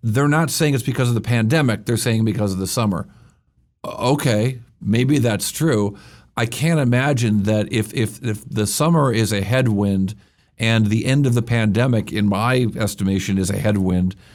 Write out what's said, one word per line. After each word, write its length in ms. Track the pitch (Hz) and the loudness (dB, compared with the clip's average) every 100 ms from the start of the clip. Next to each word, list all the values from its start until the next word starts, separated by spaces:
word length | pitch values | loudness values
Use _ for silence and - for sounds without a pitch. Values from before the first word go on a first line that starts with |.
they're 260 | 117 113 147 | -2 0 2
not 220 | 151 160 | 2 0
saying 240 | - 151 | 0 0
it's 100 | 139 | 0
because 260 | - 123 123 | -2 -2 0
of 60 | 113 | 0
the 60 | |
pandemic. 640 | 113 120 110 156 135 107 - | 0 0 2 2 2 0 -2
They're 120 | 117 | -2
saying 280 | 123 110 110 | 0 0 0
because 260 | 101 104 | 0 -2
of 80 | 95 | -2
the 80 | 92 | -4
summer. 400 | - 107 85 - - - _ _ _ _ _ | -2 -2 -2 -6 -14 -20 _ _ _ _ _
O-, 300 | - - 120 | -12 -4 0
okay, 460 | 143 139 107 120 123 - _ | 0 2 0 0 -4 -12 _
maybe 380 | - 113 127 147 | -2 0 2 2
that's 320 | 117 101 - | 2 0 -4
true. 460 | - 160 110 101 101 - - _ - | -2 0 2 0 -4 -16 -20 _ -4
I 120 | 117 | -4
can't 320 | - 160 160 | -2 0 2
imagine 640 | 123 123 143 127 117 104 | 2 2 2 2 2 2
that 280 | 101 107 104 | 2 0 0
if, 220 | 113 107 | -2 -2
if, 300 | - 110 - | -4 -4 -4
if 200 | 117 104 - | -6 -6 -6
the 160 | - 104 | -4 -2
summer 480 | - 156 165 139 | 0 2 2 2
is 180 | 113 104 | 2 0
a 100 | 104 | 0
headwind 720 | 95 131 123 101 101 98 95 - _ _ _ - | 0 0 2 2 2 0 -2 -4 _ _ _ -4
and 300 | 113 113 104 | 0 2 2
the 180 | 110 127 | 2 0
end 220 | 139 135 | 2 2
of 80 | 120 | 0
the 80 | |
pandemic, 680 | 113 117 110 101 127 113 - | 0 0 2 2 2 0 -2
in 160 | 107 104 | -2 0
my 400 | 98 117 127 120 - | 0 0 0 0 -2
estimation, 600 | 104 - 95 98 95 95 | -6 -2 -2 0 0 -2
is 140 | 90 | 0
a 80 | 101 | 0
headwind, 560 | 104 101 92 90 90 - - | 0 0 2 2 0 -2 -14